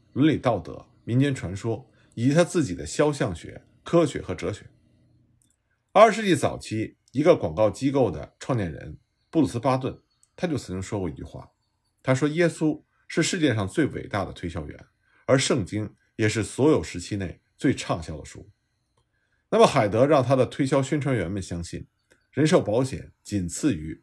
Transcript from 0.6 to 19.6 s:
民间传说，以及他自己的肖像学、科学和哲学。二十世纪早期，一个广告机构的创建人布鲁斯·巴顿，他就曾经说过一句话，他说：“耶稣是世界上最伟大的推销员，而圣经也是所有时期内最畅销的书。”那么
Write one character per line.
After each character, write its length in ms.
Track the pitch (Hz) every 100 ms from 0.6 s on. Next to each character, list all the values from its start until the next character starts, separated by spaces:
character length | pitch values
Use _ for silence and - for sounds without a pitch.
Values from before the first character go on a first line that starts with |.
| 80 - - _
民 140 | - 123
间 160 | 143
传 200 | 131 85 98
说， 340 | 120 107 - _ _
以 140 | - 123
及 60 |
他 100 | 151
自 180 | 170 185
己 120 | 131
的 120 | - 76
肖 260 | - 151
像 220 | 147 127
学、 280 | 85 - - - _
科 240 | - 165 156
学 160 | -
和 120 | -
哲 180 | 90 85
学。 140 | 104 - _ _ _ _ _ _ _ _ _ _ _ _
二 200 | 185 226
十 80 | 214
世 60 | 208
纪 100 | 151
早 200 | 104 65
期， 380 | - 107 - - _
一 100 | 123
个 120 | 151
广 200 | 156 95
告 140 | 80 107
机 220 | - 135
构 200 | 139 113
的 240 | 76 69 _
创 180 | - 123
建 140 | 87
人 280 | 69 78 - _ _ _
布 100 | 165
鲁 60 | 135
斯· 120 | 117
巴 160 | 135 131
顿， 240 | 127 - _ _ _ -
他 100 | 175
就 100 | 131
曾 200 | - 92
经 60 |
说 180 | 92 104
过 100 | 87
一 20 |
句 100 | 65
话， 280 | 78 - - _ _ _ _ _
他 120 | -
说 140 | 131 151
：“耶 180 | 156 170
稣 340 | 160 156 - _ _ -
是 140 | -
世 160 | 160 190
界 160 | 151
上 120 | 110 95
最 200 | - 127
伟 200 | 76 -
大 180 | 104
的 80 | 80
推 160 | 69 87
销 160 | 82 73
员， 200 | - - _ _ _ -
而 120 | 135
圣 260 | - 151
经 280 | 90 104 107 - _ -
也 120 | 107
是 160 | 113
所 260 | 98 - 147
有 120 | 123
时 180 | 85 90
期 160 | - 104
内 240 | 92 - _ _
最 180 | 143
畅 260 | 107 - 104
销 140 | 80 76
的 80 |
书。” 240 | - - - _ _ _ _ _ _ _ _ _ _
那 80 |
么 80 | 220